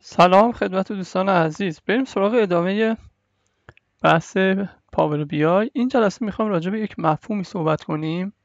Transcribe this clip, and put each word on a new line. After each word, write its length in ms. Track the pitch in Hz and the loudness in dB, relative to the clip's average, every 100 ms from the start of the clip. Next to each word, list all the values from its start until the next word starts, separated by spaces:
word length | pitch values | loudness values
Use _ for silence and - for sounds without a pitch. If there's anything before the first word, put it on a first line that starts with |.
| - - | -6 2
سلام 360 | 180 190 233 | 6 6 4
خدمت 400 | 233 202 185 190 | 0 -2 -2 -4
دوستان 360 | 208 180 190 190 | -8 -6 -2 2
عزیز. 520 | 185 160 156 196 151 - | 2 0 -2 -6 -6 -2
بریم 180 | 220 | -2
سراغ 300 | 269 196 196 | -2 -2 0
ادامه 640 | 240 202 175 180 202 226 226 - _ _ _ _ _ - _ _ _ | 2 2 0 0 0 0 -2 -10 _ _ _ _ _ -20 _ _ _
بحث 340 | 160 160 - 196 190 190 196 - _ | 2 2 2 0 0 0 -4 -12 _
پاور 320 | - 160 147 | -2 0 0
بی 200 | 147 151 | -4 0
آی. 260 | 156 185 220 | 2 2 0
این 160 | 269 254 | -2 0
جلسه 360 | 262 208 - | 2 0 -2
می‌خوام 240 | 214 - 220 | -8 -4 -2
راجع 220 | 180 175 | -2 -2
به 100 | 214 | -4
یک 180 | 208 - | -6 -2
مفهومی 460 | 165 160 - 208 | -2 -2 -4 -6
صحبت 400 | 180 185 156 151 | -6 -4 -2 -2
کنیم 480 | - 156 156 170 190 _ | -4 -6 -4 -6 -8 _